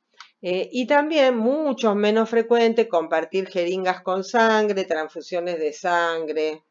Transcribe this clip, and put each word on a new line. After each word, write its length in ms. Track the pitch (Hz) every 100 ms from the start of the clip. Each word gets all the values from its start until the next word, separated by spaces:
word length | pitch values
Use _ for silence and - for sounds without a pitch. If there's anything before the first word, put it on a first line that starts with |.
| _ _ - _
Eh, 260 | 180 180 185
y 140 | 247 254
también, 500 | 285 302 320 262 240
mucho 580 | 220 294 302 254 226 202
menos 340 | 208 220 220
frecuente, 580 | 233 226 233 233 226 226
compartir 600 | 170 160 165 165 190 190
jeringas 540 | 185 175 185 185 180
con 220 | 190 185
sangre, 600 | 190 240 226 220 214 196
transfusiones 760 | 185 156 156 170 139 180 175 170
de 160 | 151
sangre, 880 | 151 185 175 170 165 156 151 156 156 _